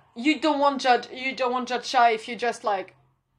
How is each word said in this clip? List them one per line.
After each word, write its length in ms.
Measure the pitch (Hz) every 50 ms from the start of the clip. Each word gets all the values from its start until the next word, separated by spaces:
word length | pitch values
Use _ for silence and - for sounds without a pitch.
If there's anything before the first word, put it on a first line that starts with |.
| _ _ _
you 240 | 233 233 302 302 -
don't 220 | - 311 294 277
want 200 | 285 285 285 -
Judge, 280 | - 262 240 233 233 -
you 220 | 226 254 254 269 262
don't 160 | 262 262 247
want 160 | 247 254 247 240
Judge 200 | 247 233 240 -
Cha 180 | - 254 240 240
if 180 | 226 220 - -
you 80 | 240
just, 260 | 196 240 233 226 -
like, 320 | - 226 202 190 185 - _ _ _ _ _ _ _ _ _